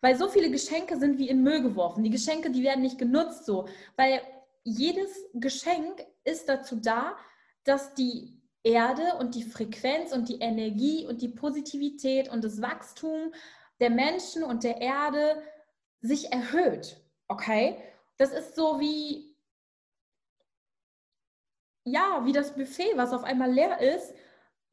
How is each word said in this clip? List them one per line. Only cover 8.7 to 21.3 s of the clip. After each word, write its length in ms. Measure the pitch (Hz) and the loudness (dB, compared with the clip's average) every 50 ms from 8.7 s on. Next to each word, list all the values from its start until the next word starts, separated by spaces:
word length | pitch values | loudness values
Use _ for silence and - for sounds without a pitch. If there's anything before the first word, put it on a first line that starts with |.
| 226 233 226 247 262 302 320 349 349 - | 4 6 4 4 0 0 0 -2 0 0
und 160 | 262 240 - | -4 -4 -4
die 80 | 233 - | -6 -8
Frequenz 680 | - - - 226 208 - - - 254 285 320 339 330 | -8 -8 -8 -8 -8 -8 -4 -2 -2 -2 -2 -2 -2
und 160 | 269 254 233 | -4 -4 -2
die 120 | 240 240 - | -4 -4 -4
Energie 680 | 233 233 220 220 220 220 208 208 247 294 311 320 311 | -4 -2 -2 -2 -2 -2 -2 0 0 0 0 -2 -4
und 160 | - 240 233 | -6 -6 -6
die 80 | 247 233 | -6 -8
Positivität 1000 | 240 - - 294 269 294 285 - - 277 285 285 285 - - 262 262 269 269 - | -6 -4 -4 -4 -4 -4 -6 -6 -6 -4 -4 -4 -6 -2 -2 0 2 2 0 0
und 140 | 240 226 220 | -4 -4 -4
das 180 | 220 214 208 | -4 -4 -4
Wachstum 720 | 226 247 - 330 - - - - - 320 311 311 320 320 320 - - - - - - _ _ _ | -6 -6 -6 -8 -12 -18 -16 -8 -6 -4 -4 -4 -6 -6 -10 -12 -20 -20 -20 -20 -20 _ _ _
der 100 | 240 240 | 2 2
Menschen 540 | 233 240 269 302 349 370 349 - - 330 320 | 4 4 2 2 0 -2 -6 -6 -6 -6 -4
und 220 | 277 240 233 233 | -4 -4 -2 -2
der 160 | 240 233 - | -2 -2 -2
Erde 600 | 240 254 269 277 294 302 277 294 302 302 311 311 - - - - _ _ _ _ _ _ _ _ | -2 -2 -2 0 -2 0 0 2 2 2 0 0 -4 -14 -20 -20 _ _ _ _ _ _ _ _
sich 320 | - 226 285 285 - - - | -2 -2 -2 -2 -2 -4 -4
erhöht. 680 | 254 240 - 277 339 359 262 - - - - - - _ _ _ _ _ _ | -4 -2 0 2 4 4 4 2 0 -8 -14 -18 -20 _ _ _ _ _ _
Okay? 480 | 196 196 - 220 220 214 240 320 - - - - - _ _ _ _ | -8 -6 -2 0 2 2 2 2 0 -4 -14 -20 -20 _ _ _ _
Das 140 | _ 269 277 277 | _ 0 0 2
ist 220 | 320 - - - | -6 -10 -8 -4
so 260 | 320 320 311 302 277 | 0 0 2 2 2
wie, 560 | 294 302 302 302 302 294 285 - - - _ _ _ _ _ _ _ _ _ _ _ _ _ _ _ _ _ _ _ _ _ _ _ _ _ _ _ _ _ _ _ _ _ _ _ _ _ _ _ _ | 0 -2 -2 -2 -4 -6 -8 -10 -10 -18 _ _ _ _ _ _ _ _ _ _ _ _ _ _ _ _ _ _ _ _ _ _ _ _ _ _ _ _ _ _ _ _ _ _ _ _ _ _ _ _